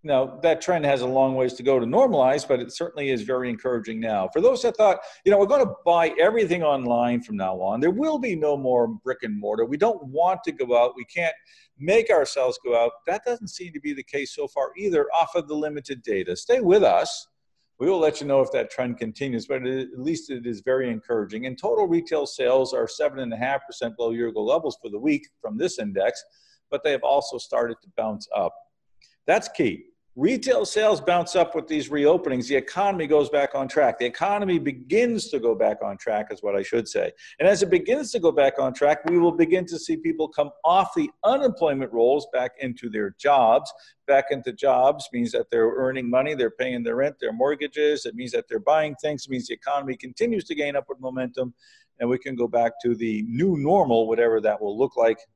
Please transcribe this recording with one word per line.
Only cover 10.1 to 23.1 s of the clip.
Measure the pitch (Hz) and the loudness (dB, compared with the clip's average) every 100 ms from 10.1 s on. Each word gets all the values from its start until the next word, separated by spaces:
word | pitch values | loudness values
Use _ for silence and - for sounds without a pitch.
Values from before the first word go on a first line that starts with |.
| 139 175 185 | 0 0 0
to | 175 | -6
go | 147 127 120 | -6 0 2
out, | 123 123 | 2 0
we | 123 | -12
can't | 175 170 - _ _ _ _ | -4 -4 -6 _ _ _ _
make | 147 220 226 | 2 2 4
ourselves | 180 139 139 127 120 | 2 2 0 -2 -4
go | 127 117 | -2 2
out," | 117 - - | 0 -2 -6
that | 202 - | -6 -4
doesn't | 240 208 | -8 -10
seem | - 180 | -14 -14
to | 151 | -12
be | 147 | -10
the | 139 | -10
case | 127 143 131 - | -8 -8 -8 -8
so | 143 | -8
far | 143 135 180 | -4 -4 -4
either | 202 165 143 165 | 0 0 2 0
off | 165 | 0
of | 175 147 | -2 -4
the | 151 | -6
limited | 151 147 135 131 | -4 -8 -10 -12
data. | 117 101 90 90 | -4 -2 -2 -6
Stay | - 247 | 0 2
with | 196 202 | 6 6
us. | 156 85 - - - _ _ _ _ _ | 6 4 2 -6 -14 _ _ _ _ _
We | 139 | 0
will | 185 | 2
let | 156 151 | 2 0
you | 143 | 0
know | 135 | 2
if | 131 | 2
that | 135 113 | 0 -4
trend | - 123 117 | -4 -6 -4
continues, | 113 - 139 117 - | -8 -6 -4 -4 -4
but | 135 127 | -4 -2
at | 131 131 123 | -4 -6 -8
least | 139 160 - | -6 -6 -6
it | 127 120 | -10 -8
is | 107 | -6
very | 113 131 123 | -2 0 0
encouraging. | 113 - 117 104 107 131 | -4 -4 -4 -2 -6 -10
And | 131 | -6
total | 202 226 196 | -2 0 2
retail | 170 170 156 139 | 0 0 -4 -4
sales | - 127 131 131 | -2 2 2 2
are | 131 113 | -2 -4
seven | - 147 | -2 -4